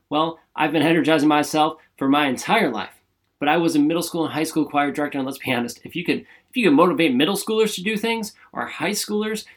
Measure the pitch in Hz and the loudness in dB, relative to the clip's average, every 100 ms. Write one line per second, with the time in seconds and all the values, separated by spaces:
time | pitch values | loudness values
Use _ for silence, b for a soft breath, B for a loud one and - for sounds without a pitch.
0 | _ 147 165 165 B - 151 156 151 165 | _ -2 -2 -4 B -4 0 2 4 4
1 | 143 160 151 147 147 156 156 151 b _ | 4 4 4 2 2 0 0 -2 b _
2 | 135 143 143 113 - 160 165 107 92 - | 0 2 0 -2 0 0 0 -2 -10 -14
3 | _ _ _ _ 143 165 165 151 147 160 | _ _ _ _ 0 2 2 2 2 0
4 | - 180 147 143 156 156 143 147 143 139 | -2 -4 -4 -4 -2 -2 -2 -2 -2 -2
5 | 147 143 135 135 - 123 120 - - 170 | -4 -4 -6 -6 -4 -2 -4 -10 -10 -6
6 | 170 139 B B _ 254 196 139 180 147 | -4 -4 B B _ 0 4 6 4 4
7 | 165 123 160 196 - 220 214 185 185 214 | 2 2 2 0 -2 0 0 -2 -4 -2
8 | 226 226 214 b b 131 120 - 165 208 | -2 -4 -6 b b -10 -8 -6 -4 -4
9 | - 208 214 214 B | -4 -2 -2 -6 B